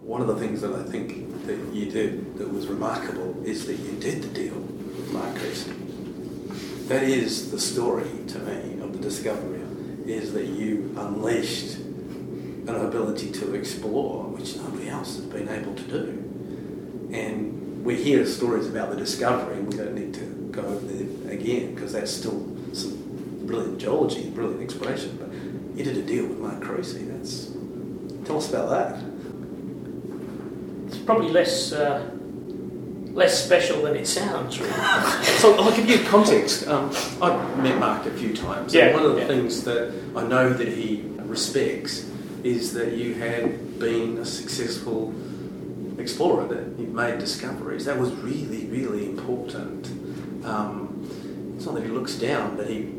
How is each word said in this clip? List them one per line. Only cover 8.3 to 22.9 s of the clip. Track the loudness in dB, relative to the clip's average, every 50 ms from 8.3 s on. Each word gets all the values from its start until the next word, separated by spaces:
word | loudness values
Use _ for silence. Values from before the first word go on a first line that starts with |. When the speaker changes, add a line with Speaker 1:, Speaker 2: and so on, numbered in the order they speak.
| -8 -6
Speaker 1:
me | -6 -6 -6 -6 -6 -8 -8 -8 -8
of | -6 -6
the | -4
discovery, | -4 -4 -4 -2 -2 -2 -2 -2 -4 -4 -6 -6 -6 -8 -8 -8 -8 -8 -8 -8 -4
is | -4 -4 -2 -2 -2 -2
that | -2 -2
you | -2 -2 -2 0 0 0 0 0 -2 -4
unleashed | -4 -4 -4 -2 0 0 2 2 2 2 0 -2 -4 -4 -6 -8 -8
an | -8 -8 -8 -8 -8 -8 -8 -8 -8 -8 -8 -8 -8 -8 -8 -8 -6 -4 -2
ability | -2 -2 0 0 0 0 0 0 -2 -4 -4
to | -4 -4 -4 -2 -2
explore, | -2 -4 -4 -6 -4 -4 -2 0 0 0 0 -2 -4 -6
which | -6 -8 -8 -6 -8 -8 -6
nobody | -6 -6 -6 -6 -6 -6
else | -6 -6 -6 -6 -6
has | -8 -8
been | -6 -6 -6 -4 -4
able | -4 -4 -4 -6 -6
to | -8 -8
do. | -4 -4 -4 -2 -2 -4 -6 -8 -8 -8 -8 -8 -8 -8 -8 -8 -8 -10 -10 -10 -10 -10 -10 -8 -6
And | -6 -4 -4 -4 -2 -2 -4 -4 -4 -6 -6 -8 -8 -4 -2
we | 0 0
hear | 2 4 6 6 6 6 6
stories | 2 0 2 2 2 2 0 0
about | -2 -2 -2 -2
the | -2 -4
discovery, | -2 -4 -2 0 2 2 2 2 0 -2 -4
and | -4 -4 -4
we | -2
don't | -2 -4 -4 -4
need | -4 -6 -6 -6
to | -8 -8 -8 -8 -8 -8 -6
go | -6 -6
over | -4 -4 -4 -4 -4
there | -6 -4 -4 -4 -4 -6 -8 -8 -6 -6
again, | -4 0 0 0 0 0 -2 -4
'cause | -6 -6 -4 -2
that's | -2 -2 -2
still | -4 -4 -2 -4 -4 -4 -4 -6 -8 -8 -8 -8 -6
some | -6 -4 -4